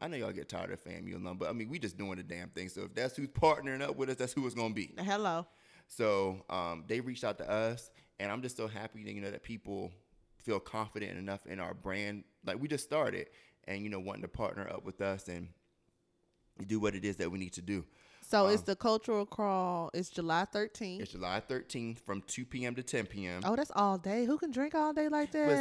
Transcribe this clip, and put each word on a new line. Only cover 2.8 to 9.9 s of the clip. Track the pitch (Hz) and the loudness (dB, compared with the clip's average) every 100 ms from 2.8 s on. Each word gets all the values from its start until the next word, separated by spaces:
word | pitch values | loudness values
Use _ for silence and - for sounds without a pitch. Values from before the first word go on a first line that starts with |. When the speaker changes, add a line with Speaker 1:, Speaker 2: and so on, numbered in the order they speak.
Speaker 1:
if | 92 | -6
that's | 107 131 139 | -2 -2 -2
who's | 139 | -4
partnering | - 160 151 139 131 | 6 6 6 2 -2
up | 143 139 | -2 0
with | 131 | 0
us, | 127 | 0
that's | 127 | 0
who | - 127 | 0 0
it's | |
gonna | 117 113 | 2 2
be. | 110 87 - | 2 -4 -2
Speaker 2:
Hello. | 190 202 202 165 175 _ - - - | 0 2 2 0 -2 _ -20 -20 -8
Speaker 1:
So, | - 113 98 95 95 - | 2 6 6 4 0 -2
um, | 92 87 82 80 | 0 0 -2 -2
they | 113 | -2
reached | 127 120 | -2 -2
out | 113 101 | -2 0
to | - | 0
us, | 107 113 117 - - - - | 2 2 0 -8 -20 -18 -4
and | 101 | -2
I'm | 113 | -2
just | 127 123 | -4 -4
so | 110 | -4
happy | 107 110 110 | -4 -8 -8
that, | 104 | -8
you | 101 | -6
know, | 101 | -4
that | 101 | -6
people | - 113 98 98 98 | -8 -10 -6 -4 -4